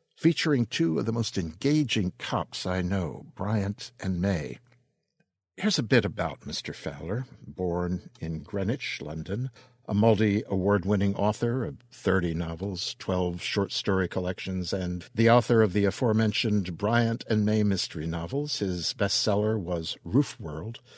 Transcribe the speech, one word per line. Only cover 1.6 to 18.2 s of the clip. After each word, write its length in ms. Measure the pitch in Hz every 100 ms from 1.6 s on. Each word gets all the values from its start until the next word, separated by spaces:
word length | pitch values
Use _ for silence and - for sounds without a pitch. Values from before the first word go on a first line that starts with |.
| 139 151 131 - 90 -
cops 460 | - 107 80 - 92
I 160 | 92
know, 440 | 90 98 80 - -
Bryant 560 | - 98 110 98 101 - -
and 220 | 95 87
May. 400 | 98 85 65 62 _ _ _ _ _ _ _ _ _ -
Here's 220 | 208 170
a 40 |
bit 220 | 110 127
about 420 | 98 101 82 69 -
Mister 260 | - -
Fowler, 540 | - 76 71 80 117 127 -
born 680 | - - 90 87 90 90 - -
in 240 | 82 80
Greenwich, 560 | 76 101 95 - - -
London, 480 | 73 80 78 104 131 - - _ -
a 60 |
Muldy 480 | 101 113 104 107 101 -
award-winning 640 | 95 95 101 92 101 101
author 500 | 98 202 - 117 131
of 120 | 92 - _
thirty 420 | - 98 92 87
novels, 600 | 82 82 82 101 90 - -
twelve 420 | - 92 90 90
short 300 | - 104 98
story 380 | - - 95 90
collections, 640 | 101 90 92 98 92 87
and 320 | 95 90 90 -
the 160 | - 113
author 320 | 120 - 117
of 120 | 107
the 100 | 98
aforementioned 920 | 98 - 120 110 110 - 113 104 90 82
Bryant 480 | 101 117 117 113 -
and 180 | 107 104
May 160 | 110
mystery 440 | 104 95 - 80 80
novels. 520 | 82